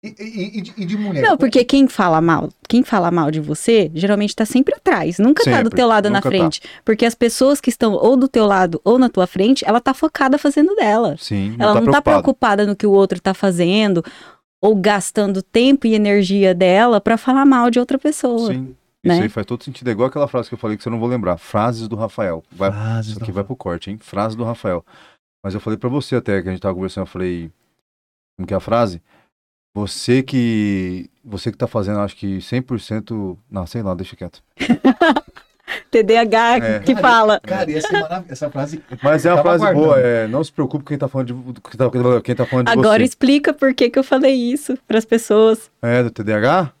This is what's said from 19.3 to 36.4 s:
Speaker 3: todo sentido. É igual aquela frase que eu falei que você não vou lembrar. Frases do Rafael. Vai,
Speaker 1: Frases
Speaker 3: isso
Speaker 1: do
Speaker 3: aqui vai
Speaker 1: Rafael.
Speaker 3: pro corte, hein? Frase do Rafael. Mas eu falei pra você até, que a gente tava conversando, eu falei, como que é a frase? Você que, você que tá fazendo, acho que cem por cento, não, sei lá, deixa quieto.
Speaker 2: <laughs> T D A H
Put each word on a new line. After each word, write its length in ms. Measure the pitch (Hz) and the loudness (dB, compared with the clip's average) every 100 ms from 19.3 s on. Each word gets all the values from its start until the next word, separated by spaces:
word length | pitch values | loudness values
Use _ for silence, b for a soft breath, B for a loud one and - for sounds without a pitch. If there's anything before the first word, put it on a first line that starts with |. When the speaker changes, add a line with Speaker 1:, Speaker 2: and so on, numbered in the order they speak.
| 110 101 | -4 -8
Speaker 3:
todo 180 | 120 | -8
sentido. 240 | - 131 123 | -10 -8 -6
É 40 | |
igual 180 | 104 127 | -2 -2
aquela 180 | 151 143 | -2 -4
frase 200 | 127 120 | -4 -6
que 60 | 113 | -8
eu 40 | |
falei 180 | 110 107 | -6 -6
que 40 | |
você 80 | - | -6
não 100 | 113 | -4
vou 80 | 117 | -4
lembrar. 280 | 123 95 87 | -4 -4 -6
Frases 500 | - 107 113 117 110 | -4 -2 -2 -4 -8
do 80 | 107 | -8
Rafael. 480 | 110 - 101 82 - | -8 -6 -6 -6 -12
Vai, 200 | 85 98 | -6 -6
Speaker 1:
Frases 400 | 101 110 113 107 | -4 -6 -6 -6
Speaker 3:
isso 80 | 110 | -10
Speaker 1:
do 40 | |
Speaker 3:
aqui 80 | 113 | -8
vai 120 | 95 | -8
Speaker 1:
Rafael. 20 | 98 | -8
Speaker 3:
pro 100 | 131 | -10
corte, 360 | 95 85 - | -8 -10 -10
hein? 80 | 110 | -14
Frase 340 | - 98 110 110 | -10 -6 -6 -6
do 80 | |
Rafael. 400 | 113 117 107 87 _ b b b _ _ 98 | -8 -6 -6 -6 _ b b b _ _ -10
Mas 80 | |
eu 60 | 90 | -8
falei 180 | - 107 | -6 -6
pra 120 | 123 | -4
você 260 | 139 - 127 | -6 -4 -4
até, 260 | - 98 | -2 -4
que 80 | 90 | -4
a 20 | |
gente 100 | 92 | -6
tava 120 | 98 | -6
conversando, 300 | 92 92 - | -6 -8 -8
eu 40 | 92 | -10
falei, 400 | 92 92 87 82 _ _ _ _ _ _ _ _ - | -6 -6 -6 -10 _ _ _ _ _ _ _ _ -14
como 120 | 90 | -6
que 60 | 95 | -6
é 20 | |
a 20 | |
frase? 400 | - 117 113 85 _ _ _ _ _ _ _ | -2 -2 -2 -4 _ _ _ _ _ _ _
Você 480 | 101 101 - - 127 | -10 -8 -8 0 0
que, 880 | 131 135 117 110 104 98 92 92 - _ | 0 -2 -2 -2 -2 -2 -6 -8 -14 _
você 260 | - 98 117 | -16 -10 -10
que 80 | - | -6
tá 80 | 120 | -6
fazendo, 340 | 113 98 104 | -4 -4 -4
acho 120 | 101 - | -6 -6
que 240 | 101 95 | -8 -8
cem 200 | - 123 | -6 -8
por 160 | 127 117 | -6 -10
cento, 640 | - 110 107 110 98 90 _ | -8 -10 -8 -10 -10 -12 _
não, 160 | 101 87 | -12 -10
sei 160 | 120 | -8
lá, 140 | 101 90 | -6 -8
deixa 220 | 92 - | -10 -14
quieto. 260 | 87 _ _ _ | -18 _ _ _
Speaker 2:
<laughs> 340 | - 254 269 - 330 302 - - _ _ - B B | -2 0 0 0 0 0 -6 -20 _ _ -16 B B
T 140 | 226 | 0
D 140 | 214 233 | 2 2
A 40 | |
H 360 | 233 226 | 2 2